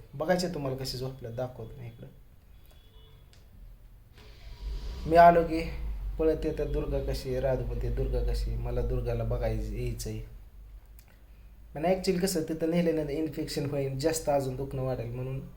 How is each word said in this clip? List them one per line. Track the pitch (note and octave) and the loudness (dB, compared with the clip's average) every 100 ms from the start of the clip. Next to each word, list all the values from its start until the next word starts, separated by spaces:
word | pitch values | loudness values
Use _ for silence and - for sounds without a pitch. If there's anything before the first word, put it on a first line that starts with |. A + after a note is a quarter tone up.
| - | -10
बघायचे | C3+ D#3+ F3 F3+ | -2 2 2 0
तुम्हाला | D3+ C3+ C3 | -2 -4 -4
कसे | B2+ B2 | -6 -6
झोपल्यात, | C3 C3 A#2+ | -8 -8 -8
दाखवतो | A#2 B2+ A2+ A2+ B2 | -6 -6 -8 -12 -12
मी | A#2 | -14
इकडं. | A2+ C3+ - - - - - - - - - - - - - - - - - - - - - - - - - - - - - D3+ | -14 -18 -18 -20 -20 -20 -20 -20 -20 -20 -20 -20 -20 -20 -20 -20 -20 -20 -20 -20 -20 -20 -20 -20 -18 -16 -10 -8 -8 -8 -6 6
मी | E3 | 10
आलो | E3+ E3+ | 12 10
की | E3 D#3+ E3+ - - - - - | 6 0 -2 -6 -6 -6 -4 2
पळत | D#3+ D#3 D#3 | 2 2 0
येतात, | D3 D3 | -2 -2
"दुर्गा | D3 D3 C#3 C3+ | -2 0 -2 -2
कशी | C3 C3+ | -4 -4
आहे?" | B2+ | -2
राधू | C3 B2 A#2+ | 0 0 -2
म्हणते, | A#2 A#2 | -4 -2
"दुर्गा | A2+ B2+ B2+ D3 | 0 0 0 0
कशी | D#3 - | 0 0
आहे? | - | -2
मला | - A#2+ | -2 0
दुर्गाला | A#2+ B2+ A2+ A#2 | 0 0 0 -2
बघायचं, | A2+ A#2 A2+ A2 G#2 | 0 0 0 -2 -4
यायचं | A#2 B2 A2 A2 | -4 -4 -4 -6
आहे." | A2 - - - - - - - - - - - - - - - C#3+ | -8 -10 -14 -18 -18 -18 -18 -20 -20 -20 -20 -20 -20 -20 -20 -14 -2
पण | E3+ | 0
ॲक्च्युअली | F#3+ F#3+ F3 F#3 | 2 2 2 2
कसं, | E3 | 0
तिथं | D#3 D#3 D#3+ | -2 -2 2
नेल्यानंतर | F3 E3 D#3 C#3+ | 4 4 2 0
इन्फेक्शन | D3+ D#3 D#3+ D3 D3+ C#3 | -2 -2 -2 -4 -2 -2
होईल, | C#3+ C3+ C3+ | -2 -2 0
जास्त | D#3+ D#3+ D3+ | 0 0 2
अजून | C#3+ C3 B2+ | 2 2 -4
दुखणं | C3 C3+ | -4 -4
वाढेल, | C3 A#2+ A#2 B2 | -2 -2 -4 -6
म्हणून | C3 C3+ F3 | -6 -6 -8